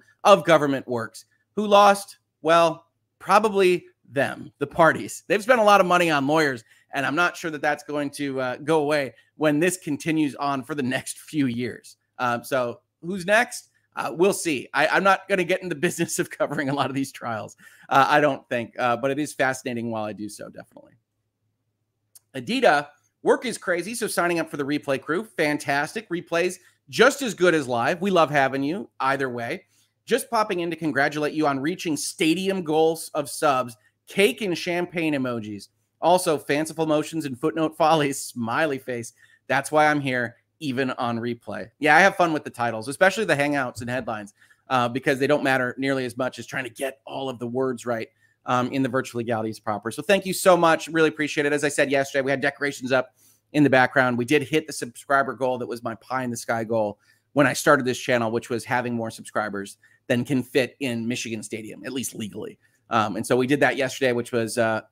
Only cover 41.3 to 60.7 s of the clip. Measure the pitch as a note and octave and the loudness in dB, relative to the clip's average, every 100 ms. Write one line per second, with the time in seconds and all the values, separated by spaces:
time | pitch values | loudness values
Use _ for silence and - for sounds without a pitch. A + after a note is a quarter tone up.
41.3 | A#2+ - G2+ G#2 - D3 D#3 G3 F#3+ E3+ | -8 -10 -12 -12 -2 4 6 6 4 0
42.3 | D3+ C#3 - A#2+ A2+ A2+ C#3 F#3+ A3 F#3 | 0 -4 -4 -4 -4 -4 2 2 2 0
43.3 | C#3 D3 C#3+ B2 A2+ A#2+ B2 A2 G#2+ G2+ | 0 0 0 -4 -6 -6 -6 -4 -8 -10
44.3 | _ _ _ - B2+ A#2+ B2+ D3+ C3 C#3 | _ _ _ -2 0 0 -2 -2 0 2
45.3 | D3 C3+ C3 B2 B2 C3+ C3+ B2+ A2+ B2+ | 2 2 0 0 -2 -2 -2 -4 -4 -6
46.3 | - A#2 - B2 A2 C3+ - D3 C#3 C3+ | -6 -10 -10 -10 -8 -8 -8 -12 -8 -8
47.3 | A#2+ A#2+ B2+ C3 A#2+ A#2+ A2+ A2 _ _ | -8 -6 -2 -2 -2 -4 -6 -6 _ _
48.3 | _ - B2+ B2 C3+ C3 C3 B2 A#2+ A2+ | _ -2 0 0 -2 0 -2 -4 -6 -4
49.3 | A2 A2 A2 - G#2 A2+ B2+ - G3 F#3+ | -4 -4 -6 -6 -6 -6 -4 0 0 0
50.3 | F3 F#3+ F3 E3 D3+ D3+ D#3+ D#3 D3+ D3 | 2 4 6 6 2 0 2 2 0 -4
51.3 | D#3 D3 D3 D3 D3 C3+ C#3 C3+ C#3 C3 | 0 0 0 0 0 2 2 0 -2 0
52.3 | C3+ C#3 - C#3+ C#3 B2 C3 - _ _ | 0 -2 -2 -6 -4 0 0 0 _ _
53.3 | _ _ D3+ C#3+ C3 B2 C#3 B2+ A#2+ A#2+ | _ _ 4 6 6 4 4 2 2 2
54.3 | D3+ C#3+ D#3 D#3 - B2 - - C#3 C3 | 0 2 -2 -2 -10 -12 -10 0 0 0
55.3 | A#2+ B2+ B2+ B2 A#2 A#2+ A2+ - B2+ B2 | -2 -4 -4 -6 -8 -8 -10 -6 -4 -4
56.3 | A#2 - A#2 A2 A2+ G#2 - _ _ _ | -6 -2 -2 0 0 -2 -4 _ _ _
57.3 | C#3 C3 - E3 C#3 B2+ A#2+ - B2 A2+ | 2 2 2 4 4 2 -2 0 0 0
58.3 | A#2 - A#2 - B2 A#2+ A#2 A2+ - G#2+ | -2 -4 -6 -2 -2 -2 -4 -6 -10 -8
59.3 | A2 G#2+ G2 G2+ - _ _ - B2 B2 | -6 -4 -6 -10 -16 _ _ -4 -2 0
60.3 | C3 A#2+ D3 B2 | -2 0 0 0